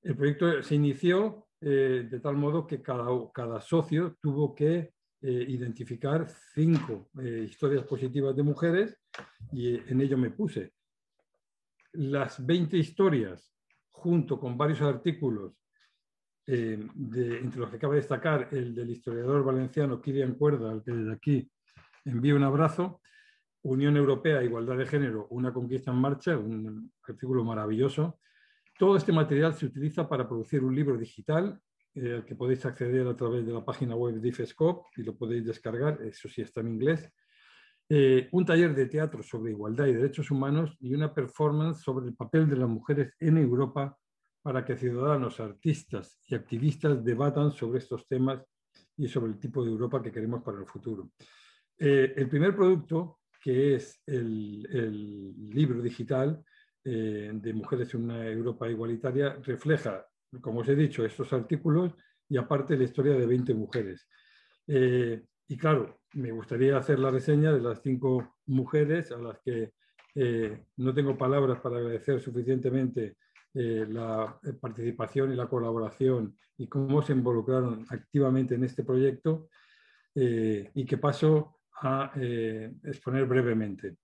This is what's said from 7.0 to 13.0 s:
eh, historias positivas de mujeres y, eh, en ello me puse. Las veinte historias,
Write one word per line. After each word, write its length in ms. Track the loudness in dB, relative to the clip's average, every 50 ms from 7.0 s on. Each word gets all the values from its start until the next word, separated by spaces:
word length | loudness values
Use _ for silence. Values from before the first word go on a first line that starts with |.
| -10 _ _ -10
eh, 260 | -8 -6 -6 -6 -6 -8
historias 340 | -6 _ 0 2 2 0 0
positivas 500 | -2 -4 -4 -4 -2 -2 0 0 0 0
de 80 | 2 2
mujeres 540 | 0 2 2 0 2 2 2 0 -2 -4 _ _ _ -18 -18 -18 -18 _ _ -14 -10
y, 220 | -8 -4 -2 -2 -2
eh, 100 | -2 -2
en 120 | 0 2 2
ello 180 | 2 2 2
me 120 | 2 0 0
puse. 440 | 0 -2 -4 -2 -2 -6 -8 -8 _ _ _ _ _ _ _ _ _ _ _ _ _ _ _ _ _ _ _ _ _ _ _ _ -6
Las 520 | -4 -2 0 0 -2 -2 -4 -6 -8 0
veinte 320 | 0 2 2 2 2 2
historias, 760 | 0 0 0 2 2